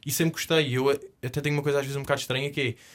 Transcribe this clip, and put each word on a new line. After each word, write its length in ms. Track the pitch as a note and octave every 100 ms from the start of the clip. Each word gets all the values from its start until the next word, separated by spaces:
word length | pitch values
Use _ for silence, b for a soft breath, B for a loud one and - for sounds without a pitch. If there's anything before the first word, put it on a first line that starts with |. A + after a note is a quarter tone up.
| -
e 40 |
sempre 220 | - E3
gostei. 340 | D#3+ - D#3+ C#3+
E 60 |
eu 140 | B2 C3+
a-, 100 | C#3+ - _
até 200 | B2 C3
tenho 120 | D3 D3
uma 60 |
coisa 160 | D3 C#3+
às 40 |
vezes 120 | C#3 C#3
um 40 |
bocado 180 | C3+ C#3
estranha, 280 | - B2+ C#3+
que 100 | C#3+
é, 140 | B2+ - b